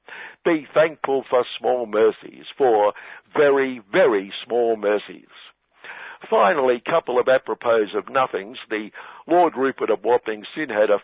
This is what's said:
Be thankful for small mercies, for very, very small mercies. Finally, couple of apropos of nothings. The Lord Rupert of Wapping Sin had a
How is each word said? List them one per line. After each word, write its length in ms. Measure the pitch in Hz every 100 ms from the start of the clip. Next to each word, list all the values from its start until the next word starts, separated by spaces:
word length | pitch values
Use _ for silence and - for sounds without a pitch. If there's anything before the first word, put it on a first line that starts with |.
| - - - -
Be 220 | 180 160 131
thankful 500 | 151 160 147 - 135 -
for 160 | 127 120 -
small 280 | 113 123 113
mercies, 580 | 107 110 - - 65 - -
for 340 | 131 110 104 - - - -
very, 460 | - 147 139 131 127 101
very 400 | 170 160 101 98 -
small 320 | - 117 117 110
mercies. 560 | 104 104 - 80 - - - _ _ _ - - - - -
Finally, 540 | 220 208 165 131 123
couple 340 | - 165 - 123
of 100 | 120
apropos 580 | 131 - 110 120 113 104 101
of 140 | 92
nothings. 480 | 131 131 95 98 131 -
The 220 | 107 107 - - - -
Lord 300 | 175 165 120
Rupert 320 | 135 - 113
of 160 | 101
Wapping 400 | 104 120 - 107 98
Sin 140 | 156 147
had 220 | 107 107
a 120 | 101